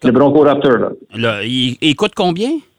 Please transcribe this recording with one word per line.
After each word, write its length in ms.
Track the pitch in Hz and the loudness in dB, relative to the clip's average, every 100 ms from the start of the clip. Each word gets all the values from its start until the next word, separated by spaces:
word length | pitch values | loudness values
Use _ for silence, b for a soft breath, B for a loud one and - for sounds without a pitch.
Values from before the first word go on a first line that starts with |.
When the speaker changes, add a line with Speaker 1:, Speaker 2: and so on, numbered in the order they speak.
Speaker 1:
le 80 | 127 | 0
Bronco 280 | 120 120 147 | 2 4 4
Raptor, 360 | 147 143 143 113 | 4 2 2 0
là. 120 | 98 - - 107 | 0 -8 -14 -6
Speaker 2:
le, 300 | 117 104 107 | -4 -4 -4
il, 300 | 127 127 123 | -2 -4 0
il 140 | 156 139 | -2 0
coûte 180 | 208 - | -2 -2
combien ? 340 | 185 175 233 320 - | -2 -2 -4 -4 -8